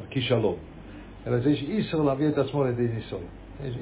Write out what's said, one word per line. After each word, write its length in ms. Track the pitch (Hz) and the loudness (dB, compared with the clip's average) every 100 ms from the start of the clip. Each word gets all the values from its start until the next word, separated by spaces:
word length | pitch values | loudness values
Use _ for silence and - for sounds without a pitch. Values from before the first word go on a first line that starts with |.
| 104 | -2
כישלון, 460 | 139 120 117 107 87 - - - - - - 117 | -2 2 4 4 0 -6 -14 -14 -14 -16 -10 0
אלא 120 | 123 | 2
זה 100 | 131 | 4
יש 140 | 135 | 2
איסור 420 | 139 214 - 160 143 | 2 0 0 2 2
להביא 220 | 135 151 | 4 2
את 100 | 147 | 2
עצמו 260 | 131 147 | 2 2
על 60 | 131 | 2
ידי 180 | 117 117 113 | 2 0 0
ניסוין. 280 | - 95 90 - - - 139 | -6 -8 -8 -12 -16 -10 -8
יש 120 | 123 | -6